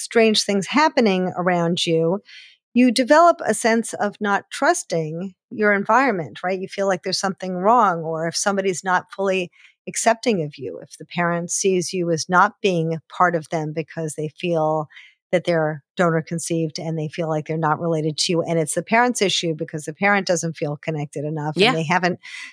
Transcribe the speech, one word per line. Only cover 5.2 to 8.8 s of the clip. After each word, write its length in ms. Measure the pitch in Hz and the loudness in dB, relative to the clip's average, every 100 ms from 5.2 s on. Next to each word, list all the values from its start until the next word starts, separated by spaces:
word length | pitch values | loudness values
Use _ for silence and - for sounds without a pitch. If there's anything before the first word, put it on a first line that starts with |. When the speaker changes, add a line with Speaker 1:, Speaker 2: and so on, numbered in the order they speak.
| 190 - _ | -10 -12 _
Speaker 1:
your 240 | - 208 | -2 2
environment, 680 | 196 202 226 269 190 131 151 | 2 4 4 4 0 -6 -8
right? 200 | 180 190 | -6 -6
You 80 | 190 | -6
feel 180 | - 196 | -4 -2
like 160 | 180 | -2
there's 160 | 190 180 | -2 -4
something 360 | 190 - 185 180 | -4 -4 -6 -2
wrong, 420 | 196 247 202 170 | 4 4 4 2
or 220 | 160 160 165 | -4 -4 -4
if 80 | - | -2
somebody's 480 | 208 196 190 175 | -2 0 -2 -4